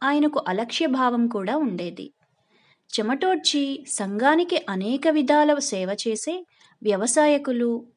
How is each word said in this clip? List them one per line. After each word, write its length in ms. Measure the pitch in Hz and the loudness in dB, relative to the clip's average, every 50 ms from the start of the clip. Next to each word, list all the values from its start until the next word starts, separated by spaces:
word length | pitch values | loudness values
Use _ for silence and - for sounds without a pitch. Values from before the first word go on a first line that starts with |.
| 262 | -2
ఆయనకు 400 | 269 294 302 294 294 294 277 - | 0 2 2 2 2 2 0 -2
అలక్ష్య 380 | - 185 202 233 233 - - 330 | -2 -2 -2 -4 -4 -2 -2 0
భావం 420 | 311 262 262 254 247 240 233 233 | 0 2 2 2 2 2 2 0
కూడా 300 | 233 233 208 190 196 247 | 0 0 -2 -4 -2 -2
ఉండేది. 560 | 311 311 240 185 170 175 175 175 185 185 - - _ _ _ _ _ _ _ _ _ _ _ _ _ _ - - - | 0 -2 -2 -2 -4 -6 -8 -10 -12 -14 -16 -18 _ _ _ _ _ _ _ _ _ _ _ _ _ _ -8 -4 -4
చెమటోడ్చి 840 | 214 214 262 285 370 370 370 302 311 - - 285 277 269 277 294 285 - | -2 -2 -2 0 0 0 0 0 0 0 0 0 -2 -2 -4 -8 -8 -8
సంఘానికి 760 | - - 202 196 202 208 240 277 311 330 349 349 370 - - - | -6 -6 -6 -4 -2 0 2 4 4 4 2 0 -2 -4 -2 -4
అనేక 380 | 196 185 190 214 254 277 - | -4 -4 -2 -2 -2 0 2
విధాల 520 | 320 302 302 277 254 294 302 302 302 294 285 | 2 2 2 2 4 4 4 4 4 2 2
సేవ 360 | 277 - 214 190 185 185 202 214 - | 0 -4 -4 -4 -4 -4 -6 -4 -4
చేసే 380 | 233 220 208 - 302 339 370 349 - _ _ _ _ _ _ - | -4 -4 -4 -4 -6 -6 -8 -10 -14 _ _ _ _ _ _ -2
వ్యవసాయకులు, 1040 | 214 202 185 208 254 - 311 302 302 294 285 285 277 254 233 240 240 233 233 - - _ | 0 0 0 0 2 4 4 4 4 4 2 0 -2 -2 0 0 0 -2 -4 -6 -12 _